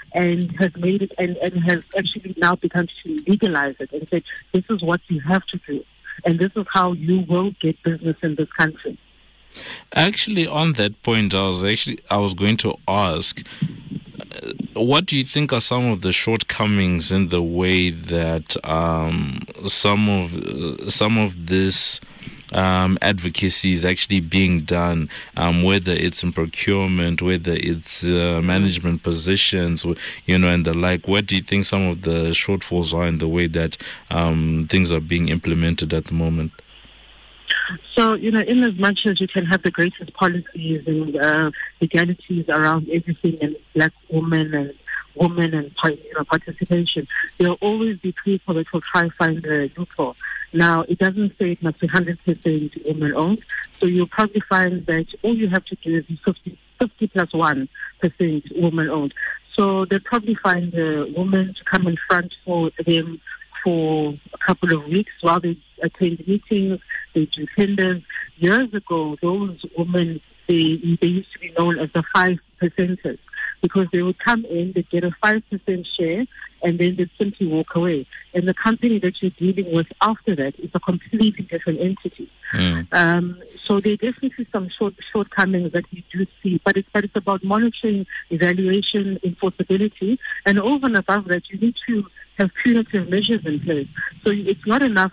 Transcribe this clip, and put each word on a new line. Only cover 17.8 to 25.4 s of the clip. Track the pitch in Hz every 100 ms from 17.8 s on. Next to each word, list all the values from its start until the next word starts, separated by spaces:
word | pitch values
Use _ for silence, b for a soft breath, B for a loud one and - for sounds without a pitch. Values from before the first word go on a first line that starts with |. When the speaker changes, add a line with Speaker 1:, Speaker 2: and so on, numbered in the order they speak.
| 90
Speaker 2:
that, | 82 85 85 82 82 78 - -
um, | 80 82 80 80 85 73 - - - 98
some | - 101 104 107
of, | 101 87 85
uh, | - - 85 - -
some | - 107 113
of | 104 90 85
this, | 92 95 92 - - B B B B B
um, | - 92 92 92 95
advocacy | 95 98 90 80 95 - 92
is | 90 90
actually | 90 - 98
being | 82 92 92 87
done, | 78 87 87 85 76 B B
um, | -